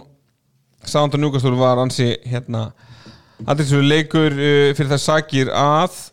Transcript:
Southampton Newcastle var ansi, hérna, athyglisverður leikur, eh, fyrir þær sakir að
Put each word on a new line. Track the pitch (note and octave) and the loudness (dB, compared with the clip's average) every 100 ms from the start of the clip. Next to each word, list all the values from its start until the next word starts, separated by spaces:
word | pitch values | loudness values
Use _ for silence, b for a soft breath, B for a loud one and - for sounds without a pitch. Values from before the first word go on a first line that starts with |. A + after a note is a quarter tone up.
| - _ _ _ _ _ _ _ | -10 _ _ _ _ _ _ _
Southampton | - D3+ D3 C#3+ | -6 -2 0 0
Newcastle | D3 C3+ C3 B2 | -2 0 0 2
var | B2+ B2+ | 2 2
ansi, | C3 - B2 - - | 0 0 -2 -2 -6
hérna, | A#2+ B2+ A2+ A2 - B B B B B B | -8 -6 -6 -8 -12 B B B B B B
athyglisverður | G#2+ C#3+ C#3+ C#3+ C#3 | -4 -2 0 2 4
leikur, | D#3 D3+ D#3+ D#3 | 2 0 0 0
eh, | C#3 D3 C#3+ C#3+ | 0 2 4 4
fyrir | C#3+ C#3+ | 2 -2
þær | C#3 | -2
sakir | - D#3 D3+ C3+ C3 | 0 -2 0 -2 0
að | F#2+ C#3+ D3+ F3+ - - | 0 2 2 0 -6 -18